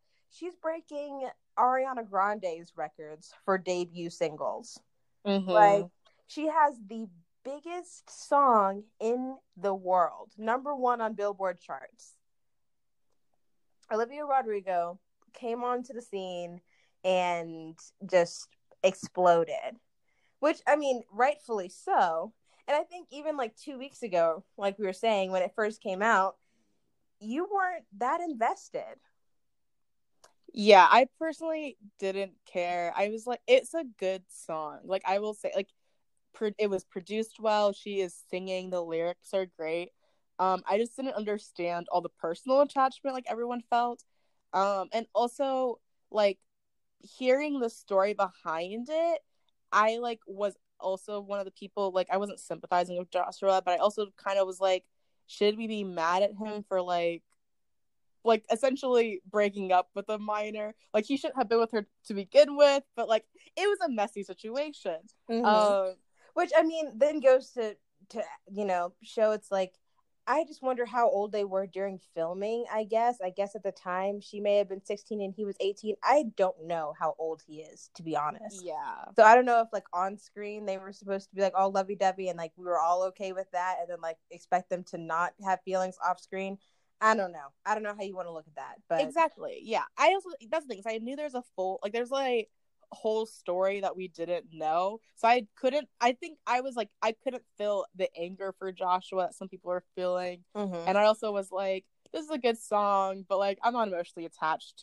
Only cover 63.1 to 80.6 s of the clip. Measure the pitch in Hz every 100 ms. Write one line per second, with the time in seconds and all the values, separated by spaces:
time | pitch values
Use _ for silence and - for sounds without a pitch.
63.1 | 220 - _ _ - 403 403 339 226 202
64.1 | 202 190 185 220 254 302 - 185 160 -
65.1 | _ - 233 240 214 208 196 190 - _
66.1 | _ _ 330 349 320 320 320 294 214 294
67.1 | 302 262 262 - 247 220 - _ _ 196
68.1 | 226 156 143 - 196 202 180 175 - 214
69.1 | - 214 214 - 196 185 _ _ _ _
70.1 | _ - 285 320 302 262 247 233 240 226
71.1 | 196 208 208 202 190 196 190 196 190 _
72.1 | 165 165 190 208 233 240 220 202 220 240
73.1 | 240 185 180 196 214 196 - 185 180 196
74.1 | 208 - 208 202 202 196 196 - 202 -
75.1 | 214 196 190 202 - 190 196 214 - 208
76.1 | 285 233 - 185 - 165 165 151 165 160
77.1 | 147 160 156 - 156 156 - - - 160
78.1 | 147 151 - 208 196 180 151 139 - -
79.1 | 214 214 247 254 233 226 202 - 175 190
80.1 | 208 - 208 208 208